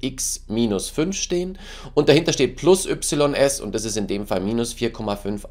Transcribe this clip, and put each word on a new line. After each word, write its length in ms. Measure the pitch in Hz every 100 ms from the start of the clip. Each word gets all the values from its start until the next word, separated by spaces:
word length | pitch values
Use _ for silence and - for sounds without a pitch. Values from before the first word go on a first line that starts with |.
x 420 | 131 131 - - -
minus 420 | 110 117 98 -
fünf 260 | - 165 190
stehen. 420 | - 175 185 185 - - -
Und 160 | - 151
dahinter 240 | 147 165
steht 220 | 143 123 -
plus 280 | 147 190
y 480 | - - - 151 143
s 300 | 120 139 -
und 120 | 104
das 120 | 110 110
ist 100 | 104
in 100 | 98
dem 200 | 101 104
Fall 140 | 98
minus 340 | 95 117 117
vier 180 | - 117
Komma 240 | - 107 101
fünf, 300 | 98 104 -